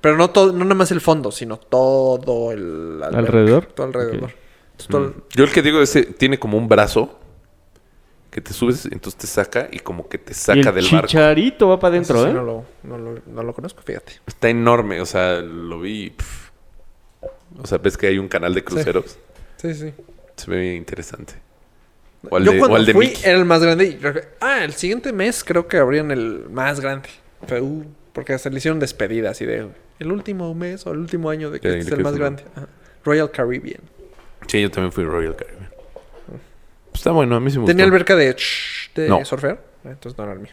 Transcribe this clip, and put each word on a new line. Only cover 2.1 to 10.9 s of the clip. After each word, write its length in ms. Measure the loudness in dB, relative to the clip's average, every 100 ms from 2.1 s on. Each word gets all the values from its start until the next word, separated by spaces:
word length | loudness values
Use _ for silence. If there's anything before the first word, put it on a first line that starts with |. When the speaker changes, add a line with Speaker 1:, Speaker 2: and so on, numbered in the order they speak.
| 0 -2 -2 -2
Speaker 1:
el 480 | -6 -8 -8 -10 -8
alberca, 140 | -4 0
Speaker 2:
¿Alrededor? 480 | 2 4 6 4 2
Speaker 1:
todo 220 | -8 -6
alrededor. 360 | -4 -6 -6 -8
Speaker 2:
Ok. 60 | -14 -20 _ _
Speaker 1:
Entonces, 160 | _ -4
todo 140 | -2 -2
el 40 |
Speaker 3:
Mm. 140 | -8 -4 4
Yo 80 |
el 80 | 4
que 100 | 6
digo, 200 | 4 4
ese 220 | 4 4
tiene 360 | 0 0 0 0
como 180 | -2 -2
un 120 | 4
brazo 500 | 4 6 2 -2 -8 -20 -20 _ _ _ _ _ _ _ _ _
que 80 | -14
te 140 | -12
subes, 320 | -2 0 0 -4
entonces 320 | -10 -12 -12
te 80 | -6
saca 400 | -4 -2 -4 -6
y 80 | -12
como 280 | -12 -12 -10
que 100 | -12
te 140 | -12
saca 240 | -6 2 4
Speaker 2:
Y 40 |
el 120 | 6 4
Speaker 3:
del 100 |
barco. 180 | 4